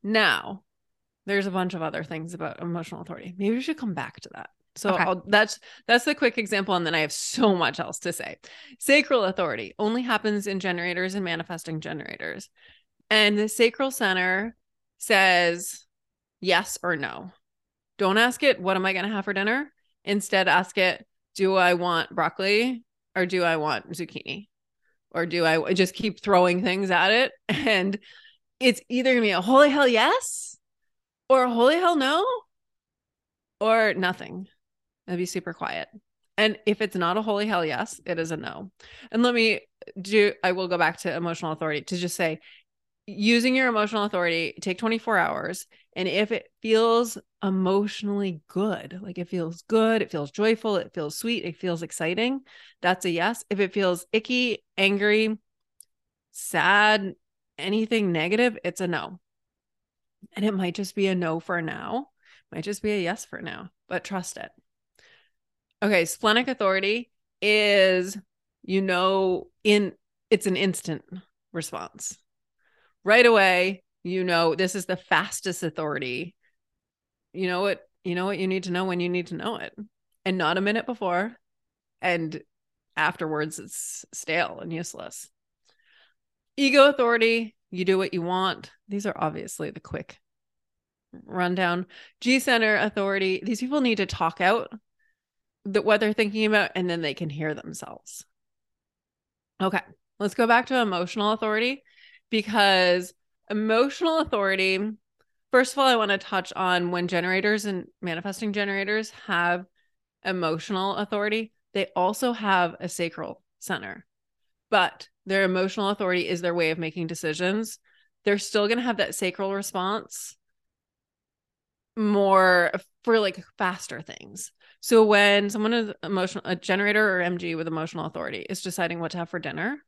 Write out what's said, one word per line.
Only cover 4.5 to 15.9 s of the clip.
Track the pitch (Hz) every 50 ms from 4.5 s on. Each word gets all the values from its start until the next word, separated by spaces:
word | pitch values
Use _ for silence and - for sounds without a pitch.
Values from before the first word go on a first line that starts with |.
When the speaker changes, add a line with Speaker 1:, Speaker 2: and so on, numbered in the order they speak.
| _ _ _ _ _
Speaker 1:
So | - - 202 185
Speaker 2:
Okay. | 170 165
Speaker 1:
I'll, | 175 185 180 -
that's, | 196 208 208 214 214 - - - - - - _
that's | - 233 240 240
the | 311 294
quick | - 302 240 233
example. | - 220 190 214 196 190 202 190
And | 175 170
then | 160 165
I | 160
have | 156 147
so | - - - - - 247 277 214 190
much | 175 165 120 139
else | - 160 - - -
to | - 175 170
say. | - - - - _ - - - - - - 262 _
Sacral | - - 277 294 294 - 277 240 202
authority | 185 190 - 185 156 120 107 110 95 -
only | - 214 214 226 247
happens | 254 247 233 208 - 214 208 208 196
in | 208 196 190
generators | 185 190 175 175 170 180 175 180 185 185 190
and | 208 190
manifesting | 175 165 165 165 - 180 165 - - 160 156
generators. | 156 - 160 151 - - - - - 80 - - - - _ _ _ - - _ _ _ _ _ _ _
And | 214 214 214 208 208
the | 208 214 214
sacral | - - 240 240 240 - 277 269
center | 254 - 233 196 185 185 180 185 185 190 208 233 233 _ _ _ _ _ _ _ _
says | _ - - 226 196 190 190 180 175 175 170 170 175 180 - - - _ _